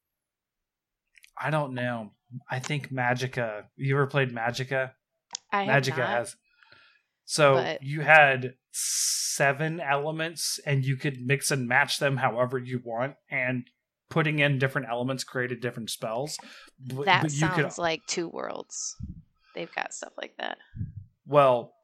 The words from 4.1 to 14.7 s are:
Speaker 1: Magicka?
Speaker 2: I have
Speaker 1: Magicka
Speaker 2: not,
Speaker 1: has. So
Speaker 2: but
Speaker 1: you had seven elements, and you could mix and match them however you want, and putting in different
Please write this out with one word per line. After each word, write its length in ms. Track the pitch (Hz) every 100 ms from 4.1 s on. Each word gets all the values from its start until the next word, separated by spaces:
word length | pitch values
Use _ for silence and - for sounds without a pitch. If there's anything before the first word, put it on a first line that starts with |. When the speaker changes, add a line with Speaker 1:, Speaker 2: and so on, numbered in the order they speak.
| 147 127
Speaker 1:
Magicka? 580 | 120 117 117 127 135 127 - _ _ _ - _
Speaker 2:
I 140 | 202
have 180 | 196 139
Speaker 1:
Magicka 160 | 131 127
Speaker 2:
not, 100 | 120
Speaker 1:
has. 280 | 120 110 - _ _ _ - _ _ _ _
So 300 | - - 143
Speaker 2:
but 280 | 131 147 156
Speaker 1:
you 180 | 135 156
had 540 | 147 156 139 131 127 - _
seven 1080 | - - - - - - - 139 135 156 165
elements, 800 | 143 139 151 160 160 156 - - 151
and 180 | 139
you 120 | 131 131
could 240 | 151 127
mix 260 | 123 139 -
and 180 | 139 120
match 300 | 131 139 -
them 180 | 143 131
however 420 | 127 113 123 131
you 220 | 123 127
want, 300 | 117 113 135 147 -
and 340 | 139 127 127 - _ _ _ -
putting 300 | 165 156 151
in 180 | 143 135
different 300 | 135